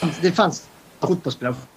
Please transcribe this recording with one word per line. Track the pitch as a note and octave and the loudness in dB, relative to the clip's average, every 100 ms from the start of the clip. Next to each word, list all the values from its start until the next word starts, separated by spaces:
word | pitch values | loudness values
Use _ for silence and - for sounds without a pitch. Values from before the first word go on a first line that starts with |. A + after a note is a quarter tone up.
| E3 D#3+ | -4 0
det | F3+ | 0
fanns | F3+ F#3+ - - - - - | 4 2 0 -14 -20 -20 -6
fotbollsspelare | D3 F3 C3 - B2 B2+ - | -2 0 -2 -4 -4 -6 -12